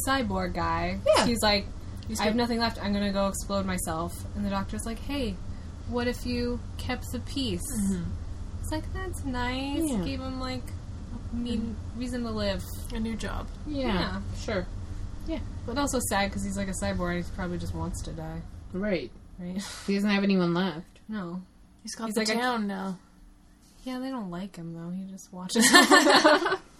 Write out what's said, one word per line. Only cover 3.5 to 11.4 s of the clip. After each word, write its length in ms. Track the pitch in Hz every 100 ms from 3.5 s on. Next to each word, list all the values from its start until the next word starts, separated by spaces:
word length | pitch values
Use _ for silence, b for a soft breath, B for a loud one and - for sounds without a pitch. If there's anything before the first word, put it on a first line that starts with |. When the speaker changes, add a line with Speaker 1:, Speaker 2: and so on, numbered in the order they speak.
| 196
Speaker 1:
myself." 480 | 190 180 - 160 175 - - 202
And 80 |
the 60 | 202
doctor's 340 | 196 202 214
like, 140 | 226 226
"Hey, 360 | - 277 226 185 - B B - -
what 180 | 240 240
if 200 | 233 247
you 340 | 240 240 240 - -
kept 280 | - 254 -
the 100 | 247
peace?" 420 | - 285 247 175 - 226
Speaker 3:
Mm-hmm. 220 | 196 185 170 185 - - - -
Speaker 1:
It's 100 | -
like, 220 | 311 -
"That's 320 | 370 370 339
nice." 560 | 277 247 247 254 269 294
Speaker 2:
Yeah. 200 | 311 226
Speaker 1:
Gave 160 | 220 269
him, 200 | 262 262
like, 220 | 254 254 - - - - - 240 -
I 40 |
mean, 380 | 240